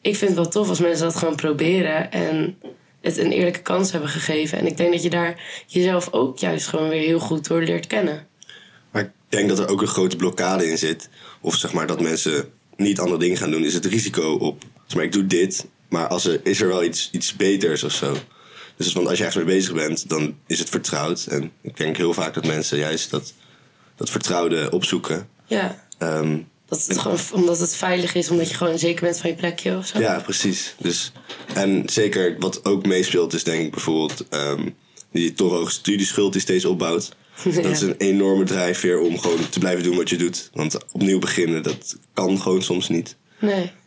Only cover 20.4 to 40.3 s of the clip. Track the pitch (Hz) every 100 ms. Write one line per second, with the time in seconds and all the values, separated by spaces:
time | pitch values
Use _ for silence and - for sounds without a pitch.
20.4 | _ 69 85 90 - 76 76 87 - 73
21.4 | 78 - - - 78 78 85 85 80 80
22.4 | 78 78 76 73 76 80 - 76 - -
23.4 | - - _ _ _ _ 120 - - 87
24.4 | 85 82 76 90 92 90 - 80 104 _
25.4 | _ 220 185 - _ - - 78 78 78
26.4 | 82 _ _ - - - - 175 - 202
27.4 | 175 170 175 - 185 180 175 180 170 170
28.4 | 165 - 175 165 170 170 175 170 170 165
29.4 | 170 170 185 185 190 - 113 87 - 101
30.4 | 101 92 - - 87 87 - - - -
31.4 | - 95 98 98 - - 104 98 90 80
32.4 | 92 - 98 98 98 92 92 90 82 85
33.4 | - 82 80 76 - 80 78 71 - 76
34.4 | 73 71 80 - _ - - 82 85 -
35.4 | 92 87 85 - - 104 95 - 101 95
36.4 | - 92 92 90 87 85 - - _ -
37.4 | 190 165 - - 98 82 98 98 98 95
38.4 | 92 95 90 90 92 90 85 87 87 85
39.4 | 82 - 90 90 87 90 82 90 87